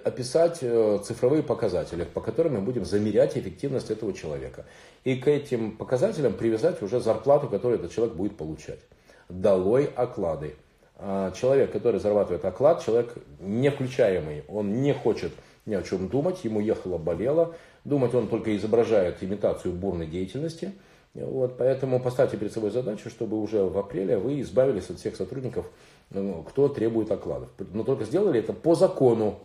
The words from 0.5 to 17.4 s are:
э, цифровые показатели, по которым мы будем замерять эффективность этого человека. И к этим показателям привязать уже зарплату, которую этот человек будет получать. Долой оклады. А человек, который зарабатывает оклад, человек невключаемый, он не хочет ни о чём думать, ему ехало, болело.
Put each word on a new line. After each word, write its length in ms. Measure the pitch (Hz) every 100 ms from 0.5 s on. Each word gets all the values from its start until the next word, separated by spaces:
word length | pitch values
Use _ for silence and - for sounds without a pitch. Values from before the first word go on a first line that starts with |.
| 170
э, 380 | 123 117 107 101
цифровые 380 | - 110 123 156
показатели, 640 | 143 113 107 87 - 85
по 180 | 85 -
которым 320 | - - 165
мы 60 | 110
будем 240 | 101 123 92
замерять 500 | 101 107 107 - 120
эффективность 540 | 95 - 143 123 -
этого 240 | 107 104
человека. 500 | - 80 71 65 - - - - -
И 120 | 131 127
к 120 | 147
этим 480 | 147 - 113 107 -
показателям 560 | 101 127 196 165 123
привязать 480 | 92 113 110 170 175
уже 180 | 98 120
зарплату, 500 | 110 101 139 147 147
которую 300 | 98 123 104
этот 140 | 87
человек 220 | - 113
будет 240 | 78 104 -
получать. 420 | 78 76 - - - _ _ - -
Долой 560 | 90 104 92 92 127 143 -
оклады. 600 | 120 - 87 76 73 - _ _ _ -
А 320 | 98 98 95
человек, 400 | 90 127 139 101
который 280 | 104 120 98
зарабатывает 420 | 104 104 90 87 95
оклад, 360 | - 143 170
человек 320 | - 117 117 - - -
невключаемый, 1080 | 95 113 139 135 127 135 110 90 78 73 -
он 320 | 104 101 117
не 140 | 143
хочет 380 | - 120 101 85 - - _ -
ни 80 |
о 80 | 98
чём 260 | - 95 92
думать, 340 | 127 175 185
ему 160 | 117 107
ехало, 360 | 107 - 92 85
болело. 580 | 80 85 117 160